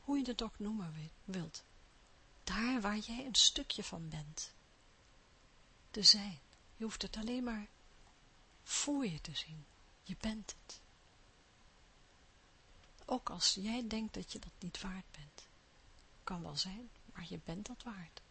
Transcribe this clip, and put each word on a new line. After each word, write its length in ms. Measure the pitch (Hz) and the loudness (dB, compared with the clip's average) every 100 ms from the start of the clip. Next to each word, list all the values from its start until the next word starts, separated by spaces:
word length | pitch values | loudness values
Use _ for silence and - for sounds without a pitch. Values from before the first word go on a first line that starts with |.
hoe 180 | - 285 | 2 2
je 60 | |
het 180 | 247 233 | 2 0
ook 160 | 220 - | -2 -2
noemen 340 | 208 220 170 | -2 -2 -2
wi-, 180 | 156 156 - | -6 -10 -12
wilt, 400 | - 190 165 - - - - - - - - - | -6 -4 -4 -8 -16 -20 -20 -20 -20 -20 -20 -10
daar 360 | - 190 233 254 | -2 2 4 4
waar 180 | 202 214 | 2 0
jij 280 | 214 233 277 | -2 -6 2
een 80 | |
stukje 500 | 196 - - 277 - | 8 8 6 -2 -2
van 240 | 196 170 165 | -2 -4 -6
bent, 440 | 156 147 156 - - - - - - - - - - - - - - - | -6 -6 -8 -10 -12 -20 -20 -20 -20 -20 -20 -20 -20 -20 -20 -20 -20 -10
te 120 | - | 8
zijn. 360 | 190 208 202 156 - - - - | 10 10 6 -6 -14 -20 -20 -6
Je 80 | |
hoeft 180 | 220 - | -6 -2
het 140 | 190 220 | -4 -2
alleen 280 | 220 247 | 0 0
maar 240 | 247 220 208 - - - - - - - - - | 0 -2 -6 -14 -20 -20 -20 -20 -20 -20 -20 -20
voor 440 | - - - 285 240 | -2 0 2 2 2
je 140 | 151 | -2
te 140 | - | -4
zien. 320 | 147 - 156 143 - - - | -6 -6 -10 -14 -20 -20 -20
Je 140 | - 190 | -10 -4
bent 340 | 220 220 196 - | -2 -2 -8 -14
het. 200 | - - - - - - - - - - - - - - - - - - - - - - - - | -14 -16 -16 -20 -20 -20 -20 -20 -20 -20 -20 -20 -20 -20 -20 -20 -20 -20 -20 -20 -20 -20 -20 -16
Ook 260 | - 254 - | -2 -2 -2
als 240 | 180 - | 2 4
jij 340 | - 202 233 226 | 4 0 0 0
denkt 260 | 220 220 | -2 -2
dat 180 | - 180 | -4 -8
je 60 | - | -10
dat 140 | - - | -12 -10
niet 220 | 180 - | -10 -6
waard 300 | 190 190 - | -6 -6 -10
bent. 380 | - 147 - - - - - - - - - | -16 -16 -16 -20 -20 -20 -20 -20 -20 -20 -12
Kan 180 | - 180 | -6 -6
wel 140 | 165 147 | -4 -2
zijn, 340 | 185 196 247 - - | -4 -4 -12 -16 -16
maar 140 | - 165 | -12 -10
je 120 | 175 | -8
bent 220 | - 170 208 | -6 -6 -8
dat 160 | 247 | -8
waard. 380 | 240 196 165 - - | -10 -10 -12 -16 -20